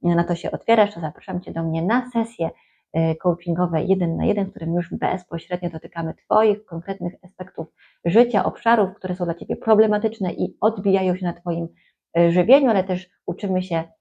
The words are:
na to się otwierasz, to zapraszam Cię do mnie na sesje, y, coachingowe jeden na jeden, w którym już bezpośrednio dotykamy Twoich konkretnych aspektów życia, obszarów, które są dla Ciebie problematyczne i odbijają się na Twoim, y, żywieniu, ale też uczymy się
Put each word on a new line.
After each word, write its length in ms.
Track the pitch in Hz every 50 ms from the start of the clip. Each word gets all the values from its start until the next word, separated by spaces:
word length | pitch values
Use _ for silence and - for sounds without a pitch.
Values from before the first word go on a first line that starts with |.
| -
na 220 | 175 170 170 175
to 100 | 170 175
się 160 | - - -
otwierasz, 440 | - - - - 233 226 208 208 -
to 60 | 170
zapraszam 400 | 165 147 - - - - 180 180
Cię 120 | - 175 170
do 100 | 165 165
mnie 200 | 165 160 165 165
na 280 | 190 226 254 247 247
sesje, 400 | - 233 220 226 - - 165 156 - _ _ _ _ _ _ _ -
y, 200 | 165 165 165 160
coachingowe 680 | 160 - 180 165 170 - 175 165 175 180 170 170 160 -
jeden 340 | 180 190 190 180 165 165
na 80 | 160 160
jeden, 220 | 175 202 208 190
w 40 | 185
którym 240 | - - 165 165 170
już 200 | 175 170 170 170
bezpośrednio 760 | - 160 - - 185 - - - 165 - - 180 180 180 165
dotykamy 440 | - - - - - 170 165 160 -
Twoich 500 | _ _ - 214 214 220 220 202 208 -
konkretnych 500 | - 170 165 - 196 190 - 180 175 180 - -
aspektów 420 | 180 _ - 185 - - - 160 - _ _ _ _ _ _ -
życia, 400 | 175 175 226 240 240 240 - -
obszarów, 500 | 180 - - - 233 240 226 196 185 -
które 220 | - - 180 180
są 80 | 180 180
dla 100 | 170 170
Ciebie 220 | - - - 233
problematyczne 760 | 240 - 220 220 202 220 214 208 208 208 214 - - 190 175 -
i 240 | - 185 180 - -
odbijają 560 | - 226 226 - 185 196 190 190 190 185 175
się 100 | 185 185
na 60 | 175 170
Twoim, 360 | - - 175 170 170 170 165 _ _ _ _ _ _ _ _ - 170
y, 140 | 170 170 170
żywieniu, 380 | 180 175 202 262 294 285 247
ale 140 | 208 190 185
też 260 | 185 180 180 - _ _ _ -
uczymy 360 | - 180 - - 190 185 185 185
się 220 | 185 170 165 165 - _ _